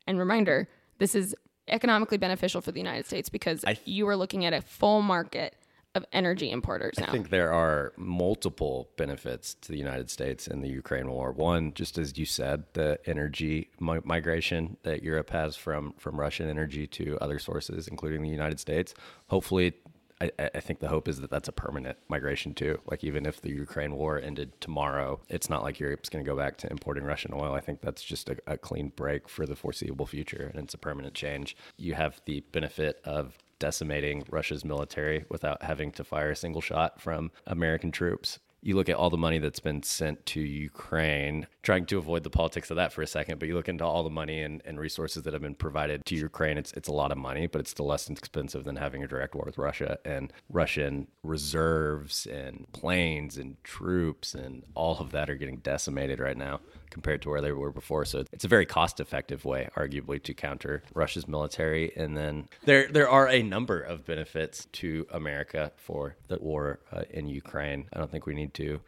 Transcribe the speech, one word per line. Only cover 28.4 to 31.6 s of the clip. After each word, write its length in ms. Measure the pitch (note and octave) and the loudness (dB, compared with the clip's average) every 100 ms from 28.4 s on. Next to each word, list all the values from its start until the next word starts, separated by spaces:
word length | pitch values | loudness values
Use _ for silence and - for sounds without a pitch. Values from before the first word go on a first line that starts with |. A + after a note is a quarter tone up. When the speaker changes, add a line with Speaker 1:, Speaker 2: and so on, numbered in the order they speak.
| - | -6
Speaker 2:
a 120 | D2 | -8
clean 340 | - E2 C#2+ | -4 -6 -6
break 320 | - C#2 C#2+ - | -4 -2 -2 -4
for 180 | - D2+ | -6 -6
the 100 | C#2+ | -4
foreseeable 500 | - - - C#2 C#2 | -6 -6 -6 -4 -6
future, 440 | C#2+ D2+ - C#2 | -6 -8 -8 -8
and 100 | D2 | -8
it's 100 | C#2+ | -10
a 40 | - | -8
permanent 360 | D2+ C#2+ C#2 | -8 -8 -8
change. 420 | - D2 C#2+ C#2 - | -6 -4 -4 -6 -10